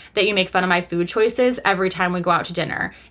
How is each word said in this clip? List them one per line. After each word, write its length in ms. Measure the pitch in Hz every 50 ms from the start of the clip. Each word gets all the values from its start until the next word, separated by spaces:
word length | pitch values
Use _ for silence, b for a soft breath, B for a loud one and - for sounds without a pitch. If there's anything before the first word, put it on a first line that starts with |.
| B B B
that 140 | 214 190
you 60 | 214 208
make 160 | 190 185 185
fun 140 | - 185 180
of 60 | 185
my 120 | 175 180
food 260 | 175 - 170 170 175
choices 520 | 170 - 220 220 233 226 - 247 247 247 247 -
every 240 | 196 196 180 190 185
time 240 | 180 165 185 180 180
we 80 | 180
go 100 | 165 175
out 140 | 170 165 -
to 80 | - 170
dinner. 400 | 175 156 - - - - - B B B B